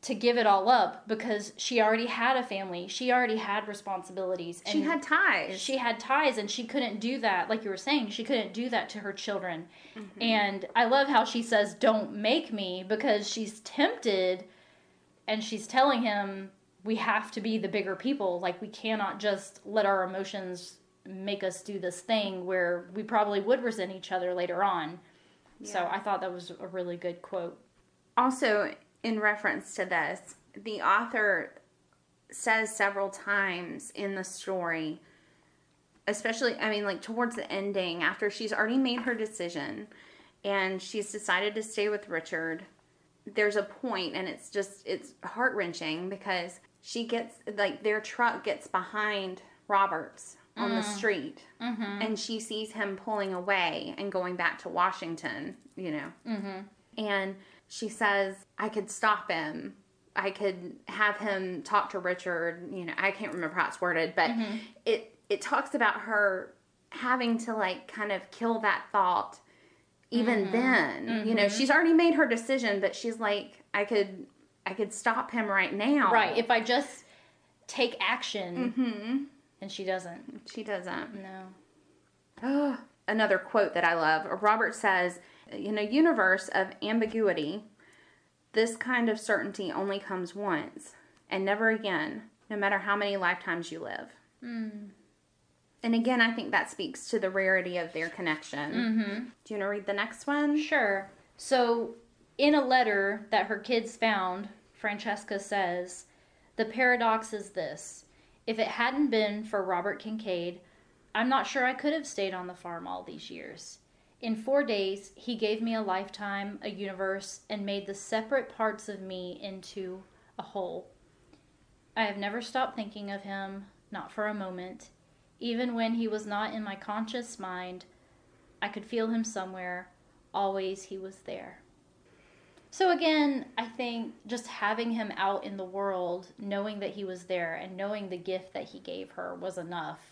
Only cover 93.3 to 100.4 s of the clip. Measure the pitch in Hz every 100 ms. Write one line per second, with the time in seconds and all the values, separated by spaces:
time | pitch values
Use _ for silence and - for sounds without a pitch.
93.3 | 180 - 175 165 165 - - - - _
94.3 | _ 240 233 220 208 202 - _ _ _
95.3 | _ _ _ _ _ 233 233 233 254 233
96.3 | 233 - 196 - - 185 - - 226 190
97.3 | 190 190 190 180 180 170 170 165 - 175
98.3 | 151 - 143 147 226 240 220 208 208 247
99.3 | - - 208 196 208 202 202 220 233 -
100.3 | 285